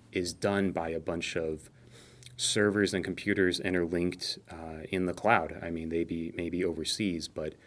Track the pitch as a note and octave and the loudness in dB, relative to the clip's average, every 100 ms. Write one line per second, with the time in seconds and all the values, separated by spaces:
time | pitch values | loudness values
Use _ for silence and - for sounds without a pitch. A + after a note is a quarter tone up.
0 | - F#2+ F2 D#2+ G#2 G2+ G2 E2+ E2 E2 | -6 -4 -4 -2 0 2 2 0 -2 -4
1 | - F2 - F2 D#2+ D#2 - - - - | -2 -4 -4 -4 -4 -6 -10 -20 -20 -20
2 | - - - - - A2 G#2 G2+ F#2+ F#2+ | -20 -20 -20 -4 0 4 4 6 4 2
3 | F#2 F2 G2+ G2 F2+ E2 F#2 F2+ E2 F2 | -2 -4 0 4 4 4 0 2 2 2
4 | F2+ - - - - E2 D#2+ D#2 D#2 F#2+ | 0 -2 -8 -8 -10 -12 -10 -10 -4 0
5 | F2+ F2 G#2+ A2 D#2+ - E2+ E2 D#2+ E2 | 0 0 4 4 4 -6 -6 -6 -2 0
6 | E2 E2 E2 - E2+ F2 F2+ D#2+ D2+ - | 0 -2 -4 -4 -4 0 0 0 -4 0
7 | G2+ E2+ D2+ - D#2 - | 0 -2 -6 -6 -8 -8